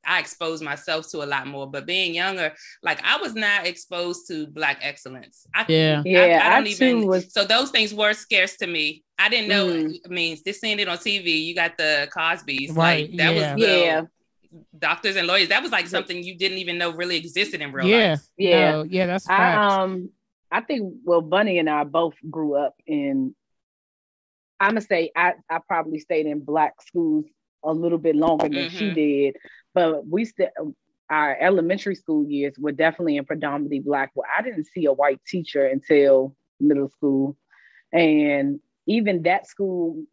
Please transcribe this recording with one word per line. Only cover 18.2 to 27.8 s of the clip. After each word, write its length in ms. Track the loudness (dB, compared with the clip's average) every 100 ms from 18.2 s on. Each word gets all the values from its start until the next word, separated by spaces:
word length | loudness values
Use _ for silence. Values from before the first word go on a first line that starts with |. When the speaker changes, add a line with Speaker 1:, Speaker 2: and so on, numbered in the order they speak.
| -4 -2
Speaker 3:
Yeah. 340 | 4 6 6
Speaker 2:
No, 120 | 2
yeah, 220 | -2 0 0
that's 200 | -2 0
Speaker 3:
I, 100 | 4
Speaker 2:
facts. 360 | 4 4 4
Speaker 3:
um, 360 | 2 0 -4 -10 _ _ _ _
I 100 | -6
think, 320 | -4 -6 -6 -8
well, 180 | 0 0
Bunny 380 | 2 2 2 2
and 100 | 2
I 140 | 0
both 320 | 0 0 -2 -4 -12
grew 260 | -6 -2 0
up 200 | -2 _ -6
in, 480 | -4 -2 -2 -4 -8 _ _ _ _ _ _ _ _ _ _ _ _
I'ma 200 | 0 0
say 320 | 0 -2 0 0
I, 180 | 0 0 _
I 100 | -8 _
probably 320 | -4 -4 -8
stayed 260 | -4 -2 -2
in 140 | -6
Black 420 | -4 0 0 -2
schools 440 | -8 -2 0 0 -2 _ _ _
a 100 | -6
little 240 | -2